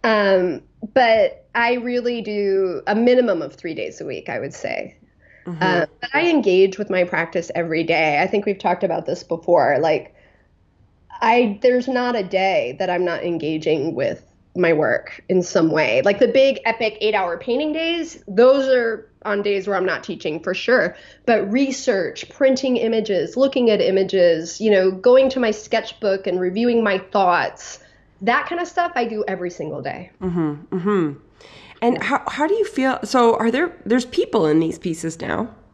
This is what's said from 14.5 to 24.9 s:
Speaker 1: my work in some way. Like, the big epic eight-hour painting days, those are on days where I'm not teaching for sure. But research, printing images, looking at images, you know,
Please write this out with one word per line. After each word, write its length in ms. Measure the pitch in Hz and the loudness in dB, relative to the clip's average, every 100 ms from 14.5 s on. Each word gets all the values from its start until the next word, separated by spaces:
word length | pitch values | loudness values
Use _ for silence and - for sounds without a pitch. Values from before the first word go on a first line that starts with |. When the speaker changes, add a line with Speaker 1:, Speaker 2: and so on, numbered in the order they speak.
| 180 | -2
Speaker 1:
my 180 | 170 | 2
work 480 | 156 131 - - - - | 2 0 -2 -6 -20 -2
in 140 | 185 | -2
some 260 | 175 190 160 | 0 2 2
way. 320 | 156 135 117 | 2 2 2
Like, 160 | 196 202 | 2 2
the 80 | 247 | 2
big 300 | 269 269 220 233 | 4 2 2 -4
epic 320 | 226 226 202 | -2 -4 -2
eight-hour 360 | 208 208 180 170 | -2 0 -2 -6
painting 340 | - 247 302 | -4 -2 -2
days, 500 | 311 330 339 320 - - | -4 -4 -4 -6 -14 -4
those 400 | 196 247 277 269 | 4 6 6 4
are 400 | 254 226 220 - _ | 2 0 -4 -12 _
on 180 | 214 202 | -4 -2
days 260 | 202 196 190 | -2 -2 -2
where 80 | 196 | -2
I'm 100 | 185 | 0
not 180 | 151 | -4
teaching 360 | - 160 165 156 | -6 -8 -6 -6
for 140 | 180 | -6
sure. 420 | 185 - 247 175 - - - - | -4 0 2 0 -6 -20 -8 0
But 260 | 220 202 | 0 0
research, 800 | 240 277 262 - 196 165 - - | 0 0 -2 -2 0 -2 -8 -18
printing 480 | - 269 262 269 247 | 0 2 2 0 0
images, 580 | 226 226 214 185 139 240 | 0 -2 0 -2 -2 0
looking 340 | 269 277 240 | 0 2 2
at 120 | 208 | 4
images, 800 | - 190 190 190 175 165 175 - | 2 2 2 4 4 4 -2 -2
you 100 | 220 | 2
know, 200 | 196 185 | 4 4